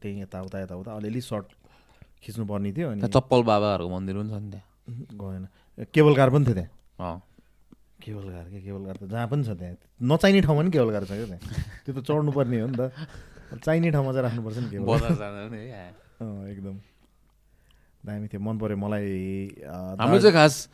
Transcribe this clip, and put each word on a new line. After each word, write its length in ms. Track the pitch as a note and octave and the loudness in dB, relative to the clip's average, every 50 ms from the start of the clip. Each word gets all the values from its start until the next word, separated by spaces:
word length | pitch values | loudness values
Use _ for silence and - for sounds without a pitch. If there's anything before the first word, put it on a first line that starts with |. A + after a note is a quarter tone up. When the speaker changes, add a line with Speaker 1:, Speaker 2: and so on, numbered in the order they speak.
Speaker 1:
त्यहीँ 200 | - G2+ G2 G2+ | -12 -10 -10 -10
यताउता, 400 | G2 F#2+ - F#2 F#2+ F#2+ G2 G2 | -10 -10 -10 -12 -10 -10 -8 -10
यताउता 300 | F#2+ F#2 F2+ F2+ F#2+ A2+ | -8 -8 -10 -12 -12 -12
अलिअलि 300 | A2 G#2+ G#2 G#2+ A2+ B2+ | -10 -8 -6 -6 -6 -6
सर्ट 240 | B2 - A#2 G#2 G2 - _ _ _ _ _ _ _ _ _ _ - - _ _ - | -6 -4 -6 -6 -6 -10 _ _ _ _ _ _ _ _ _ _ -20 -20 _ _ -18
खिच्नुपर्ने 500 | - G2+ A2+ A2 G2+ G#2 G2+ G2+ G2+ F#2+ | -12 -8 -6 -6 -4 -2 -2 -2 -2 -2
थियो। 160 | D3 F3 C#3+ | -4 -4 -4
अनि 120 | A2 G2+ | -2 -2
Speaker 2:
त्यहाँ 200 | G2 - G3+ C3 | -2 2 2 2
चप्पल 220 | - - C3 B2 A#2 | 4 4 4 4 6
बाबाहरूको 560 | A2+ G#2+ G#2 G#2 G#2 G2+ F2+ E2+ F2+ F2+ F#2 | 6 4 4 4 2 0 0 -2 -4 -4 -4
मन्दिर 160 | F#2+ F#2+ F#2+ | -4 -4 -4
पनि 140 | G2+ G#2 G#2+ | -4 -6 -6
छ 40 | A2 | -6
नि 180 | G2+ G#2 G2+ | -8 -8 -10
त्यहाँ। 140 | F#2+ G2 G2 _ _ _ _ - | -12 -16 -18 _ _ _ _ -14
Speaker 1:
उहुँ, 440 | A#2 A#2+ C#3+ - A2 G2+ G2+ F#2+ F#2+ | -12 -12 -12 -14 -14 -12 -10 -10 -10
गएन। 140 | F#2 F#2 F#2 - _ _ _ _ - | -10 -12 -12 -16 _ _ _ _ -14
केबल 360 | A2+ - - D#3 D3+ D3+ D3 | -14 2 4 6 8 8 8
कार 140 | C3 C3+ C3 | 8 6 6
पनि 160 | B2+ D3 C#3+ | 6 4 4
थियो 80 | A#2+ A2 | 4 2
त्यहाँ। 600 | F#2 F2 - - - _ _ _ - F2+ F2 E2+ | 0 -2 -6 -12 -20 _ _ _ -8 -8 -6 -8
Speaker 2:
अँ। 80 | F2+ - _ _ - _ _ _ _ _ _ - _ _ _ _ - - | -8 -12 _ _ -20 _ _ _ _ _ _ -20 _ _ _ _ -18 -14
Speaker 1:
केबल 180 | A2 G#2+ G2+ | -12 -12 -12
कार 220 | G2 F#2+ F2+ F2 E2+ | -12 -12 -12 -12 -14
के, 180 | F2 G2 G2 | -14 -16 -14
केबल 240 | F#2 G2 G2 F#2+ G2 | -12 -12 -12 -10 -10
कार 100 | F#2+ F#2+ | -10 -12
त 80 | - G2+ | -12 -10
जहाँ 240 | F#2+ G#2+ A#2 A#2+ | -6 -4 -4 -2
पनि 160 | G#2+ C3 D3 C#3 | -2 -2 -2 -2
छ 60 | A2+ | -2
त्यहाँ। 260 | G#2 E2+ F2+ F2 F2 - _ _ _ - A#2+ | -4 -6 -8 -10 -12 -14 _ _ _ -2 2
नचाहिने 380 | B2 D3+ E3 - G3 G3 G3 | 2 4 6 6 8 8 8
ठाउँमा 200 | E3+ D3 D3+ D3 | 6 6 4 4
पनि 100 | D#3+ F#3 | 4 4
केबल 200 | E3 D3 A#2+ A2+ | 4 4 4 4
कार 120 | G#2+ G#2 G2 | 2 0 -2
छ 40 | |
क्या 180 | F#2 G2+ G#2 A#2 | -4 -6 -8 -8
त्यहाँ। 140 | G2+ F2+ E2+ - - - - - - - - - | -8 -10 -12 -12 -8 -6 -6 -6 -6 -10 -10 -10
त्यो 160 | - C3 C3+ | -8 -8 -6
त 40 | C3 | -2
चढ्नुपर्ने 540 | - D3 D#3 D3+ D3 C3 C#3+ C3+ A#2 B2 A2+ | 0 0 2 2 2 2 2 2 2 2 0
हो 80 | A2 | 0
नि 100 | B2+ C3 A#2 | -2 -2 -2
त। 120 | B2+ C3 - C#3+ D#3 - - - - - - - - - C#3 B2 - | -2 -4 -4 -8 -14 -14 -14 -16 -18 -20 -20 -20 -18 -16 -16 -4 0
चाहिने 260 | D#3 D#3+ E3 E3+ E3+ | 2 2 4 4 4
ठाउँमा 200 | D3 C#3+ C#3 C3 | 2 2 2 2
चाहिँ 120 | C3 C3+ B2+ | 0 0 0
राख्नुपर्छ 340 | A#2+ A2+ A#2+ A2 A2 G#2+ | 0 -2 -4 -6 -6 -6
नि 120 | A#2+ B2 A2 | -6 -6 -6
केबल। 160 | G#2 G2 G2 | -6 -4 0
Speaker 2:
बजार 240 | G2 A#2 C#3+ A#2+ A#2 | 2 4 4 4 2
जाँदा 400 | E3+ A#2 G#2 G2+ G2+ G2+ G2+ A2 | 0 0 -2 -6 -10 -10 -10 -10
पनि 80 | A#2 | -10
है, 380 | G#2+ G#2+ C3 A#2 G2+ F2+ F2 F#2+ - _ _ _ - | -12 -12 -14 -14 -14 -16 -18 -20 -20 _ _ _ -12
अँ। 220 | A#2 A2 G#2 G2+ G2 | -10 -8 -8 -8 -10
Speaker 1:
अँ, 60 | G2 | -10
एकदम। 260 | G2+ G2 F#2+ G2 F#2+ G2 G2+ _ _ _ _ _ _ _ _ _ _ _ _ _ _ _ _ _ _ _ _ _ _ _ - | -10 -10 -10 -10 -12 -12 -16 _ _ _ _ _ _ _ _ _ _ _ _ _ _ _ _ _ _ _ _ _ _ _ -12
दामी 220 | G2+ G#2 G#2 G#2+ | -10 -8 -8 -8
थियो, 120 | G#2 - G2 | -8 -8 -6
मन 180 | G2+ A2 A2 | -4 -4 -4
पर्यो 200 | G#2+ A2 G#2+ G#2 | -4 -4 -4 -2
मलाई, 280 | G2 G2+ G#2 G#2+ G#2 G#2 G2 F#2+ F#2 F#2 F#2+ F#2+ G2 G2 | -2 -2 -2 -2 -2 -2 -4 -4 -4 -4 -4 -4 -6 -6
अ, 240 | G2 - - C#2+ C#2+ D#2+ | -8 -12 -14 -14 -12 -12
Speaker 2:
हाम्रो 220 | F2+ F#2 F#2 F#2+ | -10 -10 -8 -2
Speaker 1:
दार्जि- 260 | F#2+ A2 - - G3 | 0 4 6 8 8
Speaker 2:
चाहिँ 120 | G3 G#3 E3+ | 8 8 8
खास 360 | E3 D3+ D#3 C3+ - - - | 8 6 6 6 2 -6 -14